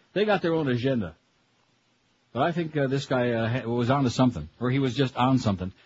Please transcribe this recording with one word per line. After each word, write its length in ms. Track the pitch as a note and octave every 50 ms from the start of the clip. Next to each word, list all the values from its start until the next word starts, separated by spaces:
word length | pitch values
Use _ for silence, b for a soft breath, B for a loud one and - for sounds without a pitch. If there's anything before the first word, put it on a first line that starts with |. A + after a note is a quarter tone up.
| _ _ -
they 120 | F3+ G#3+
got 160 | G#3+ G3+ D3+
their 120 | - E3 E3
own 140 | D#3+ D3+
agenda. 480 | C3 B2 A#2 A#2 C3+ C3+ A#2 F#2+ D#2+ - _ _ _ _ _ _ _ _ _ _ _ _ _ _ _ _ _ _ _ _ _ _ _ -
But 80 | A#2 D3
I 80 | F3
think, 240 | D#3+ E3+ E3 D#3 D3+
uh, 120 | D3 C#3
this 180 | C3 C3+ C#3 C#3
guy, 260 | - C#3 B2+ B2 B2
uh, 160 | A#2 A2+ A2+
ha-, 200 | A2+ A#2+ C3 A2
was 220 | A#2 A#2+ B2 A#2+ A#2
onto 200 | C3+ C#3+ C3+ A#2
something, 400 | - - B2+ B2 - D#2 D2+ - - -
or 100 | A#2 B2
he 80 | B2+ C#3
was 160 | C3+ C3 A2+
just 200 | C#3 C3+ B2 -
on 220 | A#2+ B2 C3 C3
something. 340 | B2+ - A2 F#2+ F2 F#2 F#2+ b b b